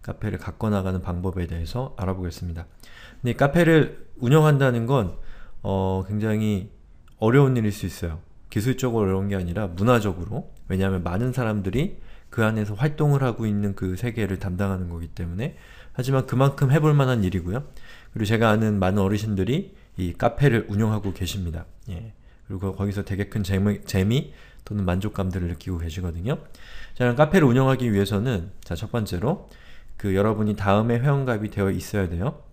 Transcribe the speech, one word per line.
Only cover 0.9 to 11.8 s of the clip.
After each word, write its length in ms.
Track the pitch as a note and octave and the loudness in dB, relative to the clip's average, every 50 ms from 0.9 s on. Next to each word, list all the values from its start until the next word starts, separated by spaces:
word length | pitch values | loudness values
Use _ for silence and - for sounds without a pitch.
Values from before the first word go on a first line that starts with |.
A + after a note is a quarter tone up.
| F#2 F2+ - | -2 -2 -4
방법에 420 | F#2 F2 F2 F2+ F#2+ F2+ F#2 F2 | -4 -4 -2 -4 -4 -2 -4 -4
대해서 480 | D#2+ E2+ E2 E2 - - A#2+ C3 - - | -4 -4 -6 -6 -6 -4 -6 -6 -6 -6
알아보겠습니다. 680 | - F#2 F#2 F#2+ F#2 F2+ F2 E2 - F2+ F2 E2 E2+ E2 - - - - - - - - - - - | -6 -4 -4 -4 -4 -6 -8 -8 -8 -8 -8 -8 -8 -12 -14 -18 -20 -20 -20 -20 -20 -20 -20 -14 -6
근데 80 | - B2 | -4 -4
이 40 | A2+ | 2
카페를 720 | - C3 C#3 D3+ F3 E3+ D#3+ E3 D#3 C3 - - - - - - | 2 2 4 6 4 6 8 8 6 6 4 -2 -12 -14 -16 -8
운영한다는 720 | - B2 A#2+ C#3+ D#3 D3+ D3+ D3 C3+ C#3 C3 A#2+ A#2 A2+ | -2 2 6 6 8 8 6 6 6 4 4 2 2 0
건, 300 | A2+ C#3+ C3 G#2 F2 - - - - - - - - - - | 2 2 2 2 0 -4 -6 -8 -8 -10 -10 -12 -12 -12 -8
어, 420 | - G2+ G2 F#2+ F#2+ F#2+ F#2+ F#2+ F#2 | -4 -2 0 0 0 0 0 -2 -2
굉장히 640 | F#2+ G#2 G#2+ G#2+ A2 G#2+ G#2+ A2 G#2+ G#2 F#2+ F#2+ A2 - - - - - - - - - - | -4 -4 -2 0 0 0 0 0 0 0 -2 -4 -8 -16 -20 -20 -20 -20 -20 -20 -20 -6 0
어려운 360 | A2 A2 A#2+ C#3+ C#3+ C3 B2+ | 2 6 6 6 6 6 4
일일 160 | A#2+ A2 G#2+ | 2 0 0
수 140 | F#2+ - - | -2 -2 -6
있어요. 360 | F2 - - - E2 D#2+ D#2 - - - - - - | -8 -6 -6 -6 -6 -6 -10 -14 -18 -20 -20 -20 -4
기술적으로 540 | - A2 G2+ C3 B2+ - C3 B2 A2+ A2+ G#2 | -4 -2 0 0 0 0 -2 0 2 2 2
어려운 240 | F#2+ F#2+ F#2+ G2 | 2 2 0 0
게 80 | G2+ G2+ | -2 -2
아니라 320 | F#2+ F2+ F2 E2+ G#2+ G#2+ | -2 -2 -4 -4 -4 -4
문화적으로. 840 | F2+ E2+ F2 G2+ A#2+ B2 A#2 G2+ G#2 E2+ F2 E2 F2+ G#2+ D3 - - - - - | -4 -2 0 4 4 4 4 4 0 -4 -4 -6 -6 -6 -8 -8 -10 -16 -18 -6
왜냐하면 360 | - G2 F#2 F#2+ F#2+ F#2+ F2+ E2 | -4 -2 0 0 0 0 -2 -2
많은 280 | F2 F2 G2 A#2+ B2+ | -2 -2 -2 -2 -2
사람들이 680 | B2+ C3 B2 A2 G#2+ G#2 F#2 F#2 F#2 B2 | -2 -2 -2 0 -2 -2 -2 -2 0 0